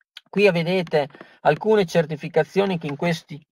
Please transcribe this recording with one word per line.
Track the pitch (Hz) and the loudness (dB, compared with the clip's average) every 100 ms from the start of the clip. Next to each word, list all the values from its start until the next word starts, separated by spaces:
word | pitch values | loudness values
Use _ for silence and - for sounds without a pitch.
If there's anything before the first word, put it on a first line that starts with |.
| _ - _ | _ -20 _
Qui | 190 202 | 0 2
vedete | 175 165 185 170 156 139 - - _ | 2 0 -2 0 -2 -2 -8 -20 _
alcune | - 156 214 214 185 | 0 2 2 2 2
certificazioni | 170 156 156 165 160 151 190 196 175 | 0 -2 -4 -4 -2 0 0 0 -2
che | 160 | -6
in | 143 | -4
questi | 175 165 - 147 - | -4 -4 -8 -18 -20